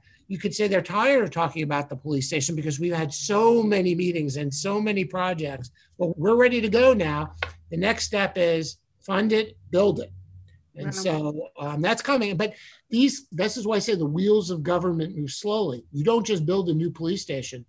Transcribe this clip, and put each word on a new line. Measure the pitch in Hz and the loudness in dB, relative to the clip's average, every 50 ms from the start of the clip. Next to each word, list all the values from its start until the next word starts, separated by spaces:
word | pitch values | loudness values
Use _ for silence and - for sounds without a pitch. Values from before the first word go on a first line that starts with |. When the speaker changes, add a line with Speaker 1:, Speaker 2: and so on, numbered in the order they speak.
| _ _ _ _ _ - | _ _ _ _ _ -10
Speaker 1:
you | 196 160 | -8 -6
could | - 196 - | -6 -4 -2
say | - 214 202 | -2 0 2
they're | 196 180 | 2 0
tired | 170 - 175 208 233 269 277 262 214 | 0 0 0 0 2 4 4 4 2
of | 160 | 0
talking | - 165 170 147 - 165 | 0 -2 -2 -2 -2 -4
about | 156 147 147 143 143 - | -4 -2 -2 -2 -4 -4
the | 139 | -8
police | 131 - 151 147 139 131 | -10 -6 -4 -2 -2 -2
station | - 170 151 135 - 170 | -2 -2 -2 -2 -2 -4
because | 151 147 156 143 135 | -4 -4 -4 -4 -2
we've | 170 175 170 | -2 -2 -2
had | 160 160 143 | -2 -2 -4
so | 135 - - - 202 208 226 226 233 233 | -6 -6 -2 0 2 4 6 6 6 6
many | 220 214 208 196 180 180 175 | 4 4 2 2 2 2 2
meetings | 170 180 180 170 165 151 143 131 147 | 0 0 0 0 -2 -2 -2 -2 -4
and | 147 139 | -4 -4
so | 135 147 - 196 202 208 | -4 -4 -4 -2 -2 -2
many | 214 214 208 196 185 | 0 0 0 -2 -2
projects. | - - 185 180 185 180 160 156 143 135 131 127 - _ _ _ _ _ - | -2 -2 -2 -2 -2 -2 -2 -4 -6 -6 -8 -12 -14 _ _ _ _ _ -4
But | 180 165 170 160 | -2 -2 -2 0
we're | 147 202 226 | 2 4 6
ready | 240 247 247 247 240 | 6 6 4 4 2
to | 220 214 | 0 2
go | 190 233 254 262 254 | 4 6 6 6 6
now. | 208 170 151 147 147 156 156 - - - - - - - - | 6 2 0 0 -2 -4 -6 -6 -8 -10 -10 -10 -14 -14 -8
The | 165 | -4
next | 165 180 214 233 233 - | -2 0 0 0 -2 -2
step | - 220 202 196 190 - 185 | -2 0 0 0 0 0 2
is | 175 170 165 160 160 139 - _ _ _ _ _ | 2 2 2 0 -2 -4 -10 _ _ _ _ _
fund | - - 190 190 214 220 220 | -6 -2 0 2 2 4 2
it, | 214 220 - - - - - | 2 0 -2 -6 -18 -8 0
build | 165 180 202 202 156 - | 2 4 4 4 2 0
it. | - - - - - - - - - - - _ _ _ - | -4 -10 -12 -18 -20 -20 -20 -20 -20 -20 -20 _ _ _ -14
And | 151 147 | -10 -8
Speaker 2:
Wow. | 147 | -6
Speaker 1:
so, | 135 - - 160 156 151 151 151 151 156 170 - - - | -6 -4 -2 -2 0 0 -2 -2 -4 -6 -8 -10 -10 -10
um, | 143 143 147 147 | -8 -6 -2 0
that's | 160 190 233 233 | 0 0 0 0
coming. | - 277 285 254 214 202 190 160 | 0 0 0 2 2 0 0 -2
But | 214 214 220 - - - - _ _ - | -2 -2 -4 -8 -20 -20 -20 _ _ -2
these, | 226 233 262 277 - - - - | 2 4 4 4 2 0 -10 -8
this | - 156 190 214 - 254 | -4 -2 -2 -2 -2 -2
is | 196 | -2
why | 208 220 | 0 0
I | 202 | 0
say | - - 214 | 0 0 0
the | 175 156 | 0 0
wheels | 143 151 170 190 208 214 214 196 170 | 0 0 2 4 4 4 4 2 0
of | 185 165 | -4 -2
government | 147 170 175 175 175 180 170 165 156 170 190 160 | 0 0 0 2 2 0 0 -2 -2 -4 -4 -6
move | 147 135 | -8 -6
slowly. | - - - 208 208 220 208 160 123 120 - _ | -8 -6 -4 -2 -2 0 -2 -2 -4 -6 -10 _
You | - 143 | -6 -6
don't | 151 220 233 233 214 | -4 -2 -2 -2 0
just | 220 214 175 156 | 0 -2 -2 0
build | 156 185 196 185 170 | 0 0 0 0 0
a | 160 | 0
new | 156 165 175 | -2 -2 -4
police | 170 - 165 165 196 190 | -4 -6 -4 -4 -4 -4
station. | - - 147 135 127 - 131 123 120 | -6 -8 -8 -8 -8 -10 -12 -14 -16